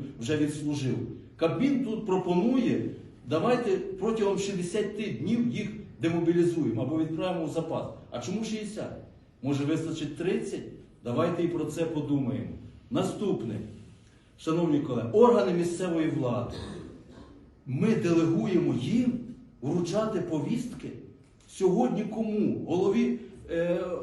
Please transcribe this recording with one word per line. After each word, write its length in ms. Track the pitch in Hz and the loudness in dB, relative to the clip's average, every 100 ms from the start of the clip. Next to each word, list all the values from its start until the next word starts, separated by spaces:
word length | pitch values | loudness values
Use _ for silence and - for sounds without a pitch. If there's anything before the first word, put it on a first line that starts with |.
| - - | -8 -6
вже 160 | 117 151 | -2 2
відслужив. 600 | 147 - 147 143 127 113 - - - - | 0 -2 -4 -2 -2 -2 -4 -10 -14 -2
Кабмін 480 | 165 - 285 269 | 0 2 2 2
тут 220 | 214 220 - | 0 -4 -2
пропонує, 840 | 180 175 175 240 254 226 113 - - - - 123 | 0 2 2 4 2 2 0 -2 -8 -16 -14 -4
давайте 480 | 156 220 247 214 180 | 0 2 2 2 0
протягом 640 | - - 220 220 196 180 | -2 -2 -2 2 2 0
шістдесяти 720 | 202 175 175 214 - - 196 - | -2 -4 -2 -2 -2 -4 -6 -4
днів 280 | 185 240 - | 0 0 0
їх 220 | - - - - - | -2 -4 -8 -14 -4
демобілізуємо 800 | 165 165 160 175 156 - 123 117 | 0 2 4 4 4 2 0 0
або 160 | 131 160 | 0 0
відправимо 480 | 156 165 185 170 151 | 0 -2 -2 -2 -2
в 40 | |
запас. 360 | 160 143 117 - - - | -4 -2 -4 -6 -10 -12
А 100 | 120 | -8
чому 240 | 180 220 | -4 -4
шістдесят? 480 | 220 214 208 - 123 - - - - - | -4 -4 -6 -8 -8 -10 -16 -20 -20 -6
Може, 220 | 135 139 | -2 0
вистачить 520 | 143 160 165 - 143 - | 0 0 -2 -4 -6 -4
тридцять? 480 | 180 226 - 147 113 - - - | 0 0 -2 -6 -8 -14 -20 -12
Давайте 400 | 120 139 175 175 | -4 0 2 2
і 40 | 170 | 0
про 160 | 151 | 0
це 200 | 147 170 | -2 -2
подумаємо. 640 | 160 151 139 139 117 - - - - - - | -2 -2 0 0 0 -2 -6 -10 -14 -18 -4
Наступне, 640 | 147 180 - 202 143 117 - - - - - - - - - | -2 0 -2 -2 -2 -2 -6 -8 -14 -20 -20 -20 -20 -20 -8
шановні 420 | - 170 165 143 | -2 2 2 2
колеги, 280 | 127 120 117 | 0 -2 2
органи 400 | 214 240 208 190 | 8 8 8 4
місцевої 580 | 170 165 - 180 165 151 | 2 0 -2 -2 0 0
влади. 440 | 135 123 107 - - - - - - - - - - - - 131 | 0 0 -2 -4 -8 -10 -12 -14 -18 -20 -20 -20 -20 -20 -16 -4
Ми 280 | 139 220 | 0 2
делегуємо 800 | - 170 165 - - - 170 143 131 | 4 4 4 4 2 2 2 2 0
їм 320 | - 240 247 - - - - - | 2 2 2 0 -4 -14 -18 -8
вручати 580 | 139 175 170 208 214 180 | -2 0 0 0 0 0
повістки? 680 | - 156 190 240 - - - - - - - - - | -2 -2 0 -2 -4 -8 -10 -12 -16 -20 -20 -20 -14
Сьогодні 560 | - 185 202 247 190 | 2 4 4 2 2
кому? 600 | 233 226 214 208 143 - - | -2 -2 0 2 2 0 0
Голові, 520 | 180 196 226 240 - - - - | 2 4 4 2 0 -6 -16 -6
е, 300 | 170 175 175 180 175 | -2 0 0 -2 -6